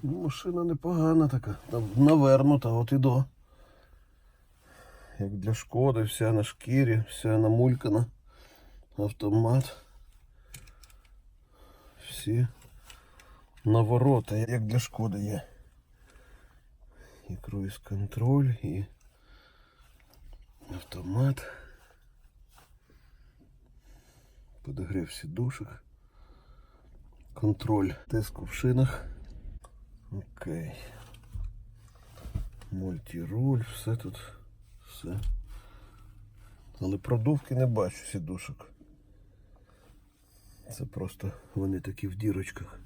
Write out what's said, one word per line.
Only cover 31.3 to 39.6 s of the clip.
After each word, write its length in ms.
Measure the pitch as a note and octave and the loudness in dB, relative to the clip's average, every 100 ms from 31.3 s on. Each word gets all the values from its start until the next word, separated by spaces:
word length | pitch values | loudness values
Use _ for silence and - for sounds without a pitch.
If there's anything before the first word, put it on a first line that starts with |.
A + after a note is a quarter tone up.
| - - - - - - - - - - - - - - | -10 -10 -12 -20 -20 -20 -20 -20 -18 -12 -10 -10 -14 -12
Мультируль, 880 | F#2+ F#2 E2+ - E2+ E2 G#2+ C3+ B2+ A2+ | -8 -8 -8 -10 -12 -8 -2 0 0 -2
все 220 | - - A#2 | -8 -6 -4
тут, 240 | - - - - - - - - - | -6 -14 -18 -20 -20 -20 -20 -20 -20
все. 320 | - - G2+ - - - - - - - - - - - - - - - - | -16 -8 -6 -2 -4 -6 -18 -20 -20 -20 -20 -20 -20 -20 -20 -20 -20 -20 -6
Але 160 | F#2 G2 | -4 -4
продувки 580 | - B2 A#2 D3 - B2+ | 0 0 2 0 0 0
не 100 | B2+ | 2
бачу 400 | A2 F#2 - - | 2 0 -4 -10
сідушок. 640 | G2+ D#2+ F2+ - - - - - - _ - - - - - | -8 -8 -10 -10 -16 -18 -20 -20 -20 _ -20 -20 -20 -20 -20